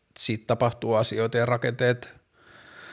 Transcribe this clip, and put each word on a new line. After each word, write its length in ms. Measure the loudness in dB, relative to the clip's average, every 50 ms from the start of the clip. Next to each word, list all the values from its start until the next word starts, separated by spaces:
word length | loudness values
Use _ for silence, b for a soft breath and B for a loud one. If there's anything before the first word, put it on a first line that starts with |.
| _ _ _ -6
siitä 260 | -4 -4 -4 -4 -2
tapahtuu 480 | -2 0 2 2 0 0 -2 -2 2 2
asioita 440 | 2 2 0 0 -2 -2 0 0 0
ja 80 | 2
rakenteet 680 | 2 0 0 0 -2 -2 2 2 2 2 0 -4 -12 -20 -20 _ _ B B B B B B B B B B B B